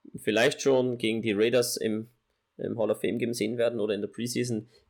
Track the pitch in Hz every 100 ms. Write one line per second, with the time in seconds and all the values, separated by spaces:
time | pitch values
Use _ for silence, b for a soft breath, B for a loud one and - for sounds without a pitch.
0 | - - - 107 135 - 139 131 127 120
1 | 110 113 113 98 113 123 120 - 110 107
2 | 110 _ _ _ _ - - 110 107 110
3 | - 113 117 120 107 120 117 117 107 101
4 | 101 - 120 120 123 110 113 b b